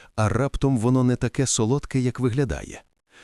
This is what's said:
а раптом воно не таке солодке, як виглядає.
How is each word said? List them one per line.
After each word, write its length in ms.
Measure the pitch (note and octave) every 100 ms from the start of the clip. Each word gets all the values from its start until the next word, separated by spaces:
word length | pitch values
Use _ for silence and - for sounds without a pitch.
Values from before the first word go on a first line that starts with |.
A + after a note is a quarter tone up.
| -
а 140 | - G#2+
раптом 500 | A2+ C3+ - C#3 B2+
воно 260 | A#2 C3
не 120 | B2+ B2
таке 300 | A#2+ - B2+
солодке, 540 | - A2 C#3 - C3
як 200 | B2 -
виглядає. 640 | B2+ B2+ C3+ D2 G1+ - - _ _ -